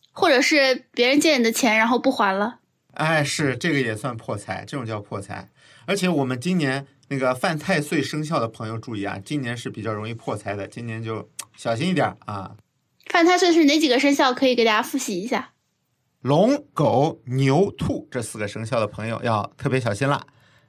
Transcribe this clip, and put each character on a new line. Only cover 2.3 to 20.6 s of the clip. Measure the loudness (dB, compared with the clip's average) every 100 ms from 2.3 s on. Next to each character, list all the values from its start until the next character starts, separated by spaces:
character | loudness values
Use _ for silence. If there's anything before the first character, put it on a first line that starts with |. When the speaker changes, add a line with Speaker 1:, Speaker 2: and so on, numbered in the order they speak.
| 0
Speaker 1:
了。 | -2 -6 _ _ _
Speaker 2:
哎， | -4 0 2
是， | 0 0 -2 0
这 | 0
个 | 0
也 | 0 -4
算 | -6
破 | -8 -8 -8
财， | -8 -10 -8
这 | -10
种 |
叫 | -8 -8
破 | -8 -12
财。 | -10 -14 -14 _ _ -12 -4
而 | 0
且 | 2
我 | 2
们 | 0 -2
今 | 0 0
年 | 0 -2 -6 _ -8
那 | -2
个 | 0
犯 | 0 -2 -2
太 | 0 -2
岁 | 0 -2
生 | -2 -4
肖 | -4 -2
的 | -4
朋 | -6 -10
友 | -10
注 | -8
意 | -8
啊， | -8 -8
今 | -6 -6
年 | -4 -8
是 | -10
比 | -8
较 | -6
容 | -6 -6
易 |
破 | -8 -8 -6
财 | -6
的， | -8 -8
今 | -10
年 | -10 -8
就 | -8 -8 -10 -16 -18 -8
小 | -4
心 | -2 0
一 |
点 | 0 0 -4 -10
啊。 | -10 -10 -16 _ _ _ _ -2
Speaker 1:
犯 | 4
太 | 6 6
岁 | 4
是 | 6
哪 | 6 6
几 | 4
个 | 4
生 | 4
肖？ | 4 2
可 | 2 2
以 |
给 | 4 2
大 |
家 | 2
复 | 0 -4
习 | -4 -6
一 | -4
下。 | -6 -6 _ _ _ _ _ _ _
Speaker 2:
龙、 | 0 4 4 2 -2
狗、 | 0 2 4 2 -2
牛、 | -6 0 2 4 2
兔 | 0 -4 -4 -6
这 | -8
四 | -8 -6
个 | -8
生 | -6
肖 | -4 -2
的 | -2
朋 | -4 -8
友 | -4
要 | -2 -2 -2 -6
特 | -2
别 | 0
小 | 0
心 | 0 0
了。 | -2 -6 _ _ _